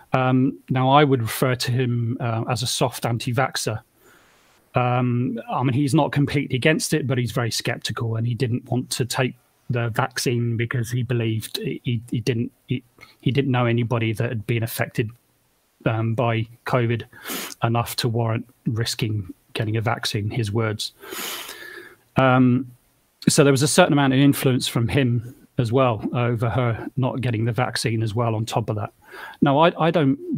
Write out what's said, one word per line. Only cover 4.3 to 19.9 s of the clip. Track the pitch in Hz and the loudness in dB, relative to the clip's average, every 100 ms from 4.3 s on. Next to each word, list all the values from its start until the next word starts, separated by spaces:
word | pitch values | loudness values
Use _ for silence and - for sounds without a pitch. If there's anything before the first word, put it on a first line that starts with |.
| _ _ _ _ | _ _ _ _
Um, | 127 123 123 123 120 127 226 233 | 0 2 0 0 0 -2 -4 -6
I | 170 | -2
mean, | 131 | 0
he's | 123 143 | 0 2
not | 156 - | 2 2
completely | 143 135 147 - 131 | 2 0 0 -2 0
against | 156 156 - | 2 2 0
it, | 156 135 | -2 0
but | 127 | -2
he's | 113 | -2
very | 131 113 | -2 -2
skeptical, | - 139 - - 107 113 113 | -2 -4 -6 -6 -6 -4 -2
and | 117 | -2
he | |
didn't | 110 127 123 - | -2 -2 -4 -4
want | 123 127 | -4 -4
to | - | -4
take | 120 - 127 - _ _ - | -2 -2 -2 -4 _ _ -4
the | 120 117 | -2 -2
vaccine | 113 131 - 139 117 120 113 | 0 -2 -2 -2 0 0 -2
because | 117 123 117 | -2 -4 -4
he | 123 | -4
believed | 123 120 113 110 - - | -2 -2 0 -2 -6 -8
he, | 190 - | -6 -6
he, | 127 117 - | -4 -6 -4
he | 120 | -4
didn't, | 120 113 123 _ - | -2 -2 -4 _ -8
he, | 127 - _ - _ | -8 -10 _ -20 _
he | 135 | -2
didn't | 131 131 | 0 2
know | 123 120 | 2 2
anybody | 117 113 120 113 | 2 0 0 -2
that | 104 120 | -2 -4
had | 113 - | -4 -4
been | 117 | -2
affected, | 113 - - - 113 120 _ _ _ _ _ _ - | -2 -4 -4 -2 -4 -8 _ _ _ _ _ _ -2
um, | 110 113 | 0 0
by | 113 117 113 113 - - | 0 2 0 -4 -10 -2
covid | 127 117 123 - - - - - - | 0 0 -2 -6 -16 -10 -10 -10 -2
enough | 117 117 117 - | 0 0 -2 -2
to | 123 | -2
warrant | 113 113 113 - _ 151 | 0 0 -2 -6 _ -4
risking | 113 113 - 110 107 92 - _ | -2 -4 -4 -4 -4 -6 -14 _
getting | - 107 110 | -6 -2 -2
a | |
vaccine, | 107 | -2